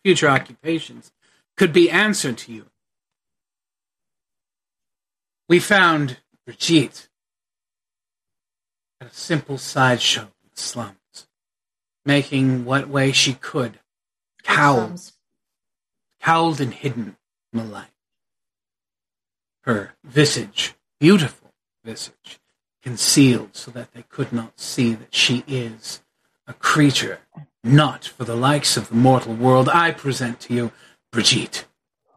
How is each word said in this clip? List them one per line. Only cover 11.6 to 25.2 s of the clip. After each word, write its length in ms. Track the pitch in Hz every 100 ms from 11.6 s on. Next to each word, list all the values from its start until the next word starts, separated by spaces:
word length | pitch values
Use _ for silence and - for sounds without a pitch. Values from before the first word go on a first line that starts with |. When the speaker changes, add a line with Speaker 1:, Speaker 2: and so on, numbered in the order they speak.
| _ _ _ _
Speaker 1:
making 600 | 143 143 135 139 135 127
what 240 | 123 135 143
way 240 | 139 135
she 220 | 131 139
could, 380 | 127 - 156 120
Speaker 2:
Which 720 | - _ _ _ _ _ _
Speaker 1:
cowled, 560 | - - 143 127 113 175
Speaker 2:
slums? 120 | - _ _ _ _ _ _ _ _ _ _ _
Speaker 1:
cowled 400 | - 165 165 143
and 140 | 131
hidden, 420 | - 143 120 104 - _ _ _
malign. 340 | 117 113 101 - _ _ _ _ _ _ _ _ _ _ _ _ _ _ _ _ _
Her 300 | - 107 98 _
visage, 680 | 147 135 147 131 104 - - - _ -
beautiful 540 | 151 202 135 - _ _ _ _
visage, 540 | 113 110 - _ - - _ _ _ _
concealed 720 | 127 113 - - 135 117 104 -
so 140 | -
that 200 | 120 -
they 100 | 123
could 300 | - - 131
not 260 | 120 113 -
see 340 | - - 117
that 200 | 110 -
she 300 | -